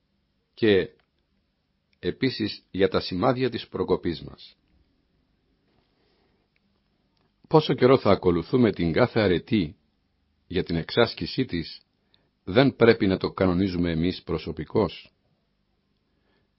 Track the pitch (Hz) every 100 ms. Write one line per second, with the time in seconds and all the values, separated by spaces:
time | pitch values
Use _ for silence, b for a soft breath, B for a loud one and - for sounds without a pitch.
0 | _ _ _ _ _ - 110 98 80 _
1 | _ _ _ _ _ _ _ _ _ _
2 | 90 82 135 - 104 - _ 90 95 92
3 | - 90 120 127 127 113 - 92 90 90
4 | 87 78 71 67 - _ _ _ _ _
5 | _ _ _ _ _ _ _ _ _ _
6 | _ _ _ _ _ _ _ _ _ _
7 | _ _ _ _ - 160 156 139 127 131
8 | 107 92 92 87 80 131 117 90 85 80
9 | 120 117 104 87 - 110 80 - _ _
10 | _ _ _ _ - 87 82 85 78 -
11 | 117 - 85 - 127 87 78 - _ _
12 | _ _ _ _ - 98 139 - 117 110
13 | 101 92 87 - 95 87 98 87 87 80
14 | 87 90 - 82 - 78 76 113 92 -
15 | - _ _ _ _ _ _ _ _ _
16 | _ _ _ _ _